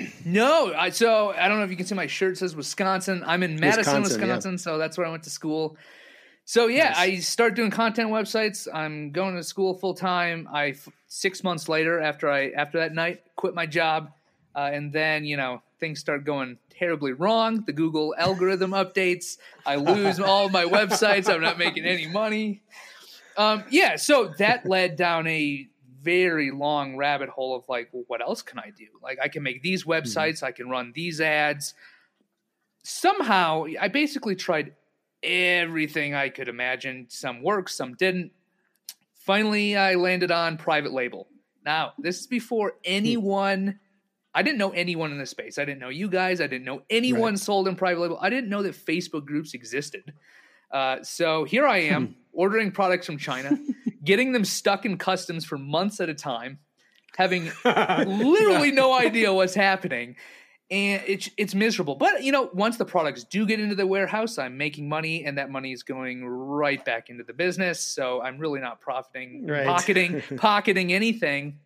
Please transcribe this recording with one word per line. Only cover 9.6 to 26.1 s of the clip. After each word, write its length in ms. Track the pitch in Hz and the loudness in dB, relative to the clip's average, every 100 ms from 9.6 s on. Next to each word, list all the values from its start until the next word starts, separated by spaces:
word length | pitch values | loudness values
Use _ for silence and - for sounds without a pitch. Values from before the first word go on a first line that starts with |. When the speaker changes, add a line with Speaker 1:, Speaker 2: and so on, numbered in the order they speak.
| 190 | -2
Speaker 1:
full 220 | 185 190 180 | 0 -4 -2
time. 520 | 185 180 175 165 165 | 0 0 0 -4 -4
I 160 | 147 143 | -2 -2
f-, 200 | 139 - _ _ | -4 -14 _ _
six 360 | - 196 - | -4 -4 -2
months 240 | 185 165 - | -4 -4 -2
later, 320 | 156 160 170 | 0 2 0
after 300 | 151 147 156 | 0 -2 0
I, 200 | 143 139 | 0 0
after 280 | 143 147 165 | -2 -2 -2
that 160 | 160 | -2
night, 300 | 160 165 170 _ - | -2 -2 -4 _ -4
quit 200 | 190 170 | -4 -2
my 100 | 165 | -4
job. 460 | 160 160 156 151 _ _ _ _ 143 | 0 2 0 -4 _ _ _ _ -4
Uh, 140 | 143 | -4
and 220 | 147 147 | -4 -4
then, 320 | 151 156 156 151 | 0 0 0 -2
you 120 | 143 | -4
know, 260 | 131 123 _ - | -4 -6 _ -10
things 200 | 165 147 | -8 -8
start 240 | - 143 | -4 -4
going 360 | 143 143 127 120 _ | -2 -4 -4 -10 _
terribly 440 | - 175 160 143 | -6 -2 -2 -2
wrong. 500 | 127 190 226 226 226 220 | -2 2 2 2 0 -4
The 80 | |
Google 400 | 147 160 160 151 - | -2 0 0 -2 0
algorithm 560 | 175 185 185 190 185 | 0 2 2 2 0
<laughs> 20 | |
updates. 640 | 196 185 196 185 175 - - - - - | 0 0 0 0 0 -4 -14 -18 -10 -2
I 120 | 143 | 0
lose 420 | 147 202 202 180 | 2 4 4 2
all 300 | 196 196 196 | 4 4 4
my 160 | 185 170 | 2 4
websites. 600 | 196 208 208 214 202 196 | 4 4 4 4 4 4
I'm 80 | 170 | 2
not 160 | 165 170 | 2 2
making 260 | 175 165 170 | 0 0 -2
any 200 | 180 156 | -2 -2
money. 560 | 190 220 214 214 202 _ - - - - - - - | -2 0 0 -2 -4 _ -20 -20 -20 -20 -20 -10 2
Um, 300 | 214 214 - | 4 2 2
yeah, 280 | 285 254 156 | 4 4 2
so 320 | - 285 196 156 | 4 4 4 2
that 260 | 202 240 180 | 2 2 2
led 300 | 185 180 156 | 2 2 2
down 320 | 175 165 160 | 2 2 0
a 400 | 160 147 139 135 _ 127 131 | 0 0 -4 -10 _ _ -8
very 480 | 147 | 2